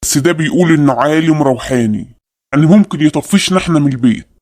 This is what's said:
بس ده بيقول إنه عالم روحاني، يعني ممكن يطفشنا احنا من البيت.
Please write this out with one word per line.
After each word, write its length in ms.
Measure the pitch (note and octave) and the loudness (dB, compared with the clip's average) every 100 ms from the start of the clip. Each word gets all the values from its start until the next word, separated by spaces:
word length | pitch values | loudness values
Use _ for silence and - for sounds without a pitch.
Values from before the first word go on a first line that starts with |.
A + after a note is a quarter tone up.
بس 140 | - D3+ | -2 -2
ده 140 | C#3+ | 0
بيقول 400 | E3+ D#3 D3+ F3 | 0 -2 0 2
إنه 200 | D#3+ C#3+ | 2 2
عالم 500 | B2 C3+ D#3 D#3+ D3+ | 2 0 0 0 2
روحاني، 640 | C#3+ B2+ - C3 A#2 G#2 - _ _ _ _ | 2 -2 -2 -2 0 -2 -8 _ _ _ _
يعني 120 | C#3 D#3 | 0 4
ممكن 340 | G3 G3+ D#3+ | 4 2 0
يطفشنا 580 | D3+ E3+ - G3 - F#3 | -2 -2 -2 -2 0 -4
احنا 200 | F3+ D#3+ | -2 0
من 140 | C#3+ | 0
البيت. 340 | B2+ B2 G#2+ - _ | 0 -2 -2 -6 _